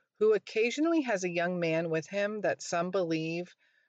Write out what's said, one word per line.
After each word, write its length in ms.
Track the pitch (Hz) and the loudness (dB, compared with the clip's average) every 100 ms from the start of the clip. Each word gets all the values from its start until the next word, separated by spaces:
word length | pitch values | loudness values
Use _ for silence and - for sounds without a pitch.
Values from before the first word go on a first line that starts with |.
| _ - | _ 0
who 160 | 214 | 2
occasionally 680 | 208 - 226 233 254 320 330 | 4 0 0 0 2 2 2
has 200 | 254 196 | 2 0
a 80 | 180 | -2
young 300 | 170 175 180 | -2 0 0
man 280 | 170 160 170 | 0 0 0
with 200 | 160 151 | -2 -2
him 320 | 202 208 214 | -4 -2 -2
that 200 | 180 - | -2 -4
some 300 | - 175 180 | -4 -2 0
believe 640 | 196 170 160 160 170 175 - _ _ | 0 0 -2 -2 -4 -8 -14 _ _